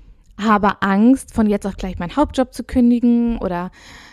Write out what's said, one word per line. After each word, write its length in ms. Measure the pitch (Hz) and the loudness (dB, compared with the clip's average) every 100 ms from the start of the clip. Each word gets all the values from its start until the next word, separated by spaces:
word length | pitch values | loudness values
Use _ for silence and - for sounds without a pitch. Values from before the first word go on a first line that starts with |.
| - - _ - | -20 -20 _ -6
habe 420 | 208 208 202 - | 0 2 2 0
Angst, 520 | 196 196 226 262 - | 0 2 4 2 0
von 120 | - 214 | -2 0
jetzt 200 | 202 196 | 0 -4
auf 100 | - | -8
gleich 220 | 190 - | -10 -8
meinen 180 | 175 - | -6 -2
Hauptjob 360 | 302 - 254 | -2 -2 -4
zu 120 | - | -6
kündigen 760 | 233 262 240 240 240 233 233 233 | -4 2 2 4 2 2 0 -4
oder 320 | 190 175 185 - - - - | -4 -6 -8 -12 -20 -20 -20